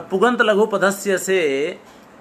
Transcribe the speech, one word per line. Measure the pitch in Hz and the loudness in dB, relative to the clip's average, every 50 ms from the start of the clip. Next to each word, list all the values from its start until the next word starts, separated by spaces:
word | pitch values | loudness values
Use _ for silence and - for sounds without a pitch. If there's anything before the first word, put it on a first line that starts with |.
| 160 - | -4 -4
पुगंत | 190 190 214 240 247 233 | -2 0 2 2 2 2
लघु | 240 214 214 196 220 | 2 2 2 2 2
पदस्य | 214 208 185 170 196 196 196 - 202 190 175 | 0 0 0 0 0 0 -2 -2 -2 -2 -2
से | - 185 190 185 170 147 135 135 143 170 - - - - - - - - - - | 0 0 0 0 0 0 0 -2 -4 -4 -6 -10 -16 -20 -20 -20 -20 -20 -20 -20